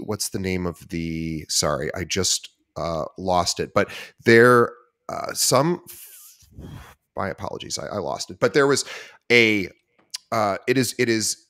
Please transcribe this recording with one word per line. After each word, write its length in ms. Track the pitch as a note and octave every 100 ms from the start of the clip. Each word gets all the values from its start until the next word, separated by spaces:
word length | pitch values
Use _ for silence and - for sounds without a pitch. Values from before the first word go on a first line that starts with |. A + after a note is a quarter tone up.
what's 260 | - G#2+ -
the 100 | G#2+
name 260 | F#2+ F#2 F2+
of 220 | D#2+ -
the, 580 | E2+ E2 D#2+ E2 D#2+ -
sorry, 400 | - E2 C#2+ D2
I 100 | -
just, 460 | E2 F#2+ F2+ - - _ _ -
uh, 280 | D#2+ D#2+ - -
lost 440 | F#2 F2+ F2 -
it. 120 | D#2
But 160 | G2+ F#2+ - - _
there, 480 | A2+ A#2 B2 B2 A#2+ - _ _ -
uh, 240 | - -
some, 500 | - - B2+ D#3 F3 - - - - - - _ - - - - - _ -
my 120 | F#2+
apologies, 500 | - - - - -
I, 80 | -
I 120 | G#2
lost 320 | D2 - -
it. 80 | F#2+
But 140 | B2+
there 120 | D3+ C#3
was 180 | C3 - - - - -
a, 380 | A#2+ A2+ G#2 F2 - _ _ _ - -
uh, 260 | A2+ G#2 F#2+ -
it 100 | B2+
is, 180 | A#2 -
it 100 | A#2+
is, 380 | A2+ G2+ -